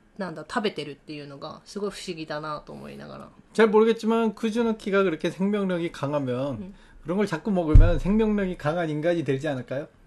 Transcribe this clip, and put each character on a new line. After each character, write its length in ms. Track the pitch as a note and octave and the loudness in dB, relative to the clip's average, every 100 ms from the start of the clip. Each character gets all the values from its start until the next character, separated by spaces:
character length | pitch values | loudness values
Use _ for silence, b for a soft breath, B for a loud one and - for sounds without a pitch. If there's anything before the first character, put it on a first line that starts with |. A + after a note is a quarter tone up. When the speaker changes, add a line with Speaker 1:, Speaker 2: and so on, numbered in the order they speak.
| _ - | _ -10
Speaker 1:
な 120 | F3+ | -10
ん 60 | D#3 | -10
だ、 100 | D3+ | -6
食 140 | A#3+ | -4
べ 100 | G#3 | -2
て 120 | D#3+ | -4
る 80 | D3 | -10
っ 40 | C#3+ | -12
て 180 | - | -14
い 80 | D3 | -14
う 60 | C#3+ | -14
の 100 | C#3 | -14
が、 240 | D#3 - - | -14 -16 -14
す 140 | G3+ | -8
ご 80 | G3+ | -8
い 20 | |
不 120 | - - | -8 -10
思 100 | D#3+ | -10
議 100 | D#3 | -8
だ 160 | D3+ | -8
な 200 | D#3 D3 - | -8 -10 -12
と 80 | |
思 160 | C#3+ C#3 | -16 -16
い 80 | C#3 | -16
な 100 | C#3+ | -16
が 100 | C#3 | -16
ら。 120 | - - - | -18 -20 -4
Speaker 2:
잘 160 | - A3 | 4 6
모 100 | G#3+ | 6
르 60 | A3+ | 6
겠 100 | A3+ | 4
지 120 | G#3+ | 2
만, 260 | A3+ A3+ | 2 2
크 180 | A3 A3+ | 0 -2
즈 100 | A3+ | 0
노 140 | A3+ A3 | 0 -2
키 160 | G#3 | 0
가 120 | G3 | 2
그 60 | F#3+ | 2
렇 80 | D#3 | 0
게 140 | F3 | -2
생 180 | D3+ G3 | 0 0
명 180 | G#3 F#3+ | 0 0
력 120 | F3 | -2
이 120 | E3 | -4
강 200 | - C#3 | -4 -4
하 80 | D3 | -2
면, 380 | C3 B2 C#3+ A2 | -2 -2 -4 -6
Speaker 1:
음. 140 | - - b b D3 | -10 -16 b b -4
Speaker 2:
그 40 | |
런 80 | F#3+ | -2
걸 100 | G3+ | 0
자 140 | - | -2
꾸 100 | A3 | 0
먹 200 | F#3 D#3 | 0 8
으 60 | D#3+ | 10
면 200 | E3+ D3+ | 10 4
생 200 | F3 G#3+ | 0 2
명 180 | G#3+ G#3 | 2 0
력 100 | F#3 | -2
이 60 | F3 | -2
강 180 | D3 F3 | -2 -2
한 140 | D#3+ | -2
인 100 | D3+ | -2
간 140 | E3 E3+ | 0 0
이 80 | |
되 160 | C#3 C3+ | 0 -2
지 80 | D3+ | -2
않 100 | C3 | -6
을 80 | A#2+ | -6
까 140 | C3 | -8
요? 80 | D#3 - | -10 -16